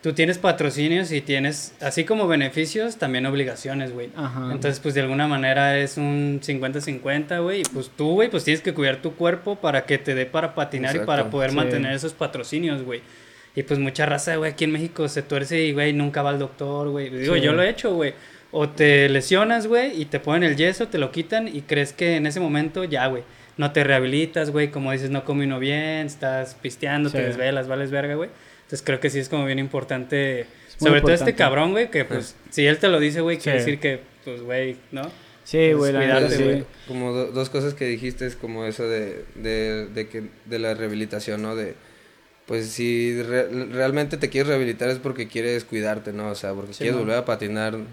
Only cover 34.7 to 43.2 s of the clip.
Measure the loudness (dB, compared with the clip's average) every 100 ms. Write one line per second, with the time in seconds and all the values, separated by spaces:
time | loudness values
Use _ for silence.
34.7 | -6 -12 -10 -10 -14 -20 -20 -2 4 6
35.7 | 6 4 4 4 4 4 4 4 2 -2
36.7 | -16 -10 -6 -2 -2 -2 -4 -2 -2 -4
37.7 | -4 -4 -4 -6 -6 -8 -8 -10 -6 -6
38.7 | -4 -2 -2 -4 -8 -14 -8 -4 -2 -2
39.7 | -4 -6 -8 -8 -8 -10 -16 -8 -4 -4
40.7 | -2 -4 -4 -4 -6 -6 -6 -4 -4 -6
41.7 | -10 -20 -20 -20 _ _ _ -6 -6 -6
42.7 | -4 0 0 0 -2